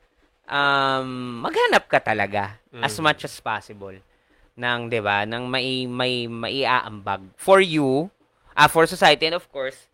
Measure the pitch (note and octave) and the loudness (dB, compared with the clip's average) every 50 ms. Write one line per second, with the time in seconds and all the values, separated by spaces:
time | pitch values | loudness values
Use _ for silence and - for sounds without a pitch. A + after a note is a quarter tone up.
0 | _ _ _ _ _ _ _ _ _ - - C#3+ C#3+ C#3 C#3 C#3 C3+ C3+ C3+ C3 | _ _ _ _ _ _ _ _ _ -4 -2 0 2 2 2 2 2 0 0 -2
1 | C3 C3 B2+ B2+ B2 B2 A#2+ A#2 - - D#4+ G#4+ B4 A#4 E4 G3 - - - - | -4 -6 -8 -8 -8 -10 -10 -8 -8 -4 -2 0 0 2 2 0 2 2 0 0
2 | - A#2 A2 G#2+ G2+ G2 G2+ G2+ G2+ G2 G#2 - _ _ - A#2+ C3 C#3 C#3+ - | 0 0 -2 -2 -2 -2 -2 -4 -4 -6 -10 -16 _ _ -10 -6 -6 -6 -4 0
3 | D#3+ D3+ D3 - - C#3+ - - - B2 A2 G2+ - - G#2+ G2+ G2 G2 F#2+ F#2+ | 0 0 0 0 -6 -12 -14 -12 -8 -8 -8 -8 -8 -14 -18 -16 -16 -16 -18 -20
4 | _ _ _ _ _ _ _ _ _ _ _ A#2+ B2 B2 A#2+ A#2+ A#2+ A#2 A#2+ A2+ | _ _ _ _ _ _ _ _ _ _ _ -6 -4 -2 -2 -2 -4 -4 -4 -2
5 | G2+ G2+ G2+ G2+ G#2 G#2+ A2+ A#2+ B2+ B2 B2+ C3 B2 C3 C3 B2+ B2+ B2 B2 B2 | 0 0 0 0 0 -2 -6 -6 -6 -4 -4 -4 -2 -2 -4 -4 -4 -6 -4 -4
6 | B2+ B2+ B2+ A#2+ A#2 A#2 A#2 A#2 A2+ A2+ A#2 C3+ C3 A#2 B2+ B2 - A2 G#2+ G2+ | -4 -2 -2 -4 -6 -8 -8 -8 -8 -6 -4 -2 0 2 0 0 0 -4 -12 -12
7 | G2 G2+ G2 F#2+ G2 F#2 _ - - F#3 F#3+ G3 G3 F3+ D#3 D3+ C#3+ C3 C3 C#3+ | -8 -8 -8 -8 -10 -16 _ -6 4 6 6 6 6 4 2 0 2 2 2 0
8 | E3 G3 - _ _ _ _ _ _ - - - D3 D3 - E3 E3 D#3+ F#3 - | -2 -4 -10 _ _ _ _ _ _ -6 4 4 4 6 6 4 4 4 4 4
9 | G3 D#3+ D3+ A#2+ D#3 D#3+ E3 F3 - _ - C#3 C3 C3+ - - - _ | 4 4 6 4 2 -2 -2 -4 -8 _ -10 -8 -8 -8 -10 -14 -20 _